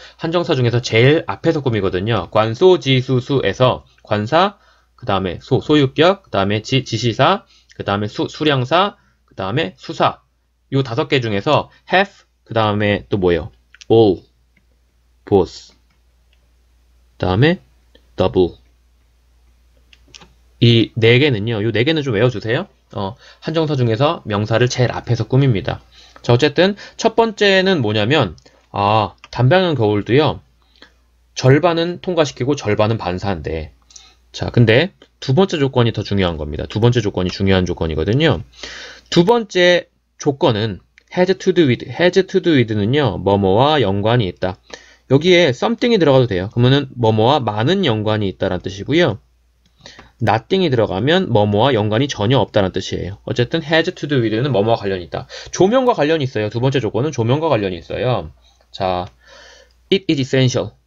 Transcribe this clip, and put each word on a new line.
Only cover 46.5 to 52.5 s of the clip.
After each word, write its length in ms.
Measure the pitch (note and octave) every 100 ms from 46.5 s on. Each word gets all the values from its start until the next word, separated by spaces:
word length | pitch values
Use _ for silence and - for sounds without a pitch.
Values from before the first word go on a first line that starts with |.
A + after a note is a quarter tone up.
그러면은 360 | A#2+ B2 C3+ C3+
뭐뭐와 460 | B2 A2+ A2 A2+ D3
많은 440 | A2+ G#2 A2+ G3
연관이 440 | F3 A2 G#2 G#2+ G2+
있다라는 340 | F2+ G2 F2+
뜻이고요. 560 | - G2 G2 D3+ E3+ F#2+ _ _ _ _ _ _ - - - -
nothing이 480 | G#2+ A2 - F#3+ F3
들어가면 600 | A#2+ G2+ F2+ B2 F3 F#3+
뭐뭐와 440 | A2+ G#2 G2+ B2+
연관이 340 | A#2+ G#2 G#2+ C#3+
전혀 300 | - G#2 C3+
없다는 340 | G2